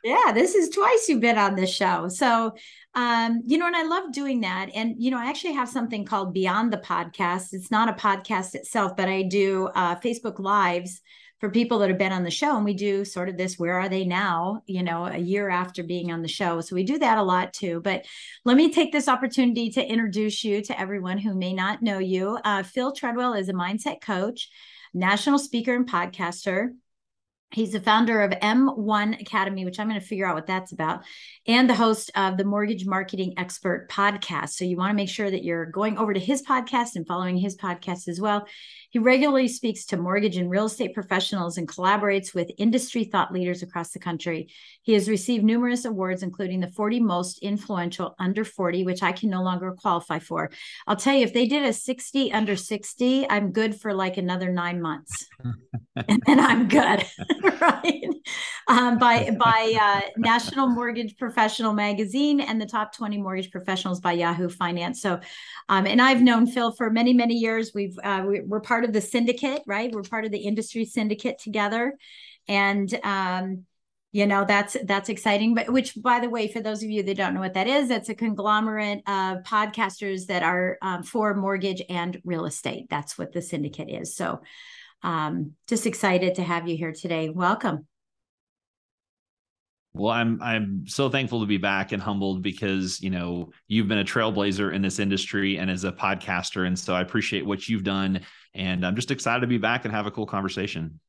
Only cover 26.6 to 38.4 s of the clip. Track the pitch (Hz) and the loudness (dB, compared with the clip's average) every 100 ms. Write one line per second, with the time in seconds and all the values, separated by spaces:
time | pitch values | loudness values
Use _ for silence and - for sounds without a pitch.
26.6 | 240 254 _ _ _ _ _ _ _ - | -2 -6 _ _ _ _ _ _ _ -4
27.6 | 220 208 190 214 233 220 202 - 208 233 | -2 0 4 4 6 4 2 2 2 4
28.6 | 269 226 208 214 208 220 202 220 196 196 | 4 2 0 2 0 -4 -2 -2 0 -2
29.6 | 185 180 214 214 185 202 190 156 160 185 | -6 -4 -4 -4 -4 -4 -2 -2 -2 -4
30.6 | 185 - 160 180 - - - - - 233 | -4 -4 -2 -2 -8 -20 -20 -12 2 6
31.6 | 254 220 226 220 - - 190 185 202 202 | 6 6 4 2 -2 0 0 2 0 0
32.6 | 208 208 190 190 185 185 185 180 180 - | 0 -2 -2 -2 -2 -4 -4 -4 -8 -4
33.6 | 190 175 - - 202 202 - 156 147 - | -2 -2 -4 0 0 0 -6 -6 -6 -4
34.6 | 185 175 185 208 190 185 202 190 170 170 | -4 0 0 0 -2 -2 -2 -2 -2 -4
35.6 | 165 190 214 202 214 190 185 269 - 262 | -4 -2 -2 0 0 0 0 -2 0 -2
36.6 | 233 262 233 185 160 180 185 180 196 190 | 0 -2 -2 -4 -4 -2 0 0 -2 -4
37.6 | 190 175 - 180 180 175 208 208 | -6 -6 -6 -6 -6 -4 0 0